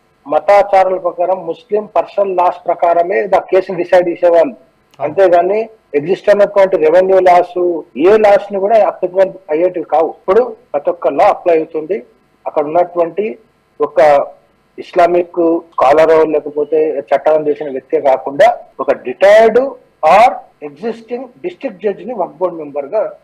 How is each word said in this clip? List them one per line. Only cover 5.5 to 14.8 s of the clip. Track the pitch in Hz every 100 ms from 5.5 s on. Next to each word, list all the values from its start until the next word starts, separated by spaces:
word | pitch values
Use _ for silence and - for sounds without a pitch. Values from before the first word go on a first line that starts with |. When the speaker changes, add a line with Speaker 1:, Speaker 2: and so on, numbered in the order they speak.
| 214 226 _ _
Speaker 1:
ఎగ్జిస్ట్ | 147 156 190 -
అన్నటువంటి | 202 202 202 190 185
రెవెన్యూ | 156 175 185 190
లాస్, | 180 180 180 180 180 165 - 120
ఏ | 170 214
లాస్ | 208 202 -
ని | 196
కూడా | 196 226 180
అప్లికబుల్ | - 180 180 190 - -
అయ్యేటివి | 156 180 175
కావు. | 151 151 160
ఇప్పుడు | - - 208 247 - _
ప్రతి | 143 -
ఒక్క | 175 170
లా | 143
అప్లై | 202 - 180 165
అవుతుంది. | 160 156 156 214 - _ _ _ 131
అక్కడ | 156
ఉన్నటువంటి | 147 170 180 175 165 165 220 240 _ _ _ -
ఒక | 147 - 151 143 - - _ _ _
ఇస్లామిక్ | -